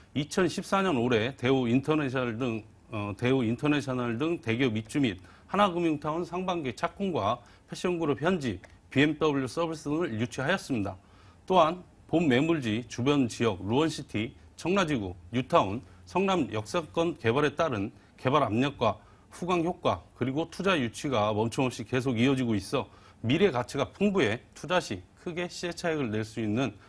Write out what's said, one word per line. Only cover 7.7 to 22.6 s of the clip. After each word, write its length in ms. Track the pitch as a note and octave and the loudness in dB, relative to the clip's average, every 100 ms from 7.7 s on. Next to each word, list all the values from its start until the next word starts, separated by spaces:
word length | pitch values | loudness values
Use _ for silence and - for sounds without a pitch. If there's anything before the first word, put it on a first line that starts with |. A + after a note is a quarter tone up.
| - F#3 E3+ D#3+ A#2 | -4 -2 0 0 0
현지, 400 | D#3 F#3+ C3 F2+ - - - | 0 0 -2 -6 -10 -20 -2
비엠더블유 560 | C3 D3+ D3+ D#3 C#3 B2+ | 2 4 4 0 0 -2
서비스 380 | - E3+ D#3+ C#3+ | -2 -4 -4 -4
등을 360 | D3+ E3+ G#2+ | -2 -2 -2
유치하였습니다. 720 | B2 - C3+ F#3+ - B2 F#2+ F#2+ - - - - - | -4 -2 -2 -2 -2 -2 -2 -6 -16 -20 -20 -10 2
또한 360 | F#3 D#3 F3+ - - - | 4 4 0 -10 -20 -2
본 200 | D#3+ E3+ | 2 4
매물지 580 | B2 D#3+ E3 A#2 G#2+ - | 4 4 0 0 -2 -4
주변 400 | - B2+ D3 A#2+ | -2 2 2 2
지역 400 | - A#2 F2+ F#2+ | 2 0 0 0
루원시티, 680 | B2+ D#3+ D#3+ - G#2 A2 - - - | 2 0 -2 -6 -4 -4 -8 -20 -8
청라지구, 600 | D#3+ G3 E3 C3+ F#2+ - - | -2 0 2 0 -2 -8 -6
뉴타운, 500 | A#2+ - E3+ G#2 A2+ - - - | -4 2 2 2 -2 -10 -20 -4
성남 480 | F3+ G3 F#3 A2+ | 0 2 2 0
역세권 640 | G#2+ G#2 F3+ D3+ E3+ E3+ D3+ | -4 -4 -4 -2 -2 -2 0
개발에 380 | A2+ B2+ D3 C#3+ | 0 2 2 0
따른 360 | E3 A2 G#2+ - - - | -2 -2 -4 -8 -20 -6
개발 280 | C3 D3 | 0 2
압력과 560 | B2 A2 C#3 - A2+ G2 - - - | 2 2 0 2 0 0 -8 -20 -20
후광 320 | - F3 F3 | -8 -2 0
효과, 400 | E3 F3 B2 F#2 - - | 0 0 -2 -2 -6 -6
그리고 340 | B2 C3+ E3 | -4 -4 -4
투자 280 | - F#3+ F3 | -2 0 2
유치가 540 | A#2 - D3+ A#2+ G#2 | 0 -4 -2 0 2
멈춤없이 500 | G#2 A2+ A2+ A#2+ - | 2 0 0 -2 -2
계속 360 | A2+ B2+ B2+ A2+ | -4 -2 0 2
이어지고 340 | C3 C3+ A#2+ | 2 2 0
있어 340 | G#2+ | -2